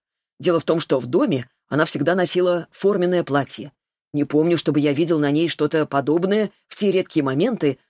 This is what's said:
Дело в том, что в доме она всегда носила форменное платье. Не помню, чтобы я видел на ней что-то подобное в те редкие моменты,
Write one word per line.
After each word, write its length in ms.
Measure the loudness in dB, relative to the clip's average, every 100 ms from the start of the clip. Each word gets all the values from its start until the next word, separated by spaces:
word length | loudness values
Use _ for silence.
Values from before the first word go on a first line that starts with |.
| _ _ _ _
Дело 180 | 0 0
в 60 |
том, 160 | 0 -2
что 180 | 0 -2
в 80 | 0
доме 420 | 0 0 -2 -6 _ _
она 160 | -2
всегда 300 | 0 0 0
носила 520 | 0 0 0 0 0 -4
форменное 540 | -2 0 2 0 0
платье. 480 | 0 -2 -2 -8 -14 -20 _ _ _
Не 120 | -4
помню, 320 | 0 2 2 0
чтобы 240 | 0 0
я 120 | 0
видел 260 | 0 0 0
на 120 | 2
ней 180 | 0 0
что-то 360 | 0 -2 0 0
подобное 640 | 0 0 0 2 0 -2 -6 _
в 100 | -4
те 140 | 0
редкие 340 | 0 0 -2
моменты, 540 | 0 0 0 0 -2 -4